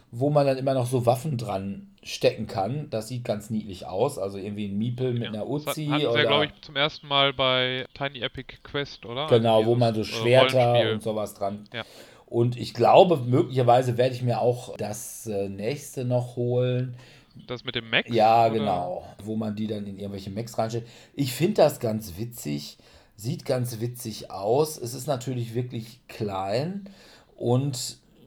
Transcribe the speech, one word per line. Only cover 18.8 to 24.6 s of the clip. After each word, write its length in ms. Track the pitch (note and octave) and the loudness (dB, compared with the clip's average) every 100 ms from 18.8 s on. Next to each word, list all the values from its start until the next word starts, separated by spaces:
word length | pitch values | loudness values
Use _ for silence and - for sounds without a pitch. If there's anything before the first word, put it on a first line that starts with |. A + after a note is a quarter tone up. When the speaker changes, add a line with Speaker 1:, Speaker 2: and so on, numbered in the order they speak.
| F2+ F2+ - - | -4 -8 -10 -14
Speaker 1:
Wo 120 | G#2 A2 | -8 -4
man 200 | A2 G#2 | -4 -4
die 120 | G#2+ | -4
dann 180 | G#2 G2+ | -6 -8
in 120 | F#2+ | -10
irgendwelche 300 | G2+ G2 F#2+ | -10 -8 -8
Mechs 260 | F#2+ A#2+ - | -8 -6 -4
reinstellt. 300 | A2+ A#2 - - - - | -2 -4 -8 -14 -12 -4
Ich 180 | C3 | -4
find 240 | - F3 G#3 | 0 2 6
das 220 | D#3 - | 4 4
ganz 380 | A2+ G#2+ F#2 E2+ | -2 -2 -4 -8
witzig. 600 | A#2+ - - C#2+ - - - - _ - | -10 -10 -6 -6 -8 -16 -20 -20 _ -10
Sieht 300 | G#2+ F3 - | -8 -6 -2
ganz 340 | B2+ B2 A2 | -2 -2 -4
witzig 500 | A#2+ - A2 G#2+ - | -6 -6 -10 -10 -10
aus. 460 | F#2+ G2+ C3 | -6 2 2